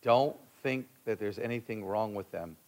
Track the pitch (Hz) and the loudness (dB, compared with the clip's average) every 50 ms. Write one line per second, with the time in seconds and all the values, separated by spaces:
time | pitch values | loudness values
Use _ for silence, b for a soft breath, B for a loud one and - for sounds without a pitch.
0 | - 120 117 123 135 - - - - - - - - 135 131 131 127 - - - | 6 8 6 6 6 2 -2 -8 -16 -20 -20 -6 -4 -2 -2 -2 -4 -8 -16 -12
1 | _ 113 110 101 107 104 98 - - 117 120 120 113 - 117 110 101 95 101 107 | _ -4 -4 -2 -2 -4 -4 -2 -4 -2 -2 -4 -4 -6 -8 -6 -4 -2 0 0
2 | 110 107 104 101 95 - - 87 85 85 80 - _ | 0 0 -2 -6 -8 -6 -8 -8 -8 -8 -12 -16 _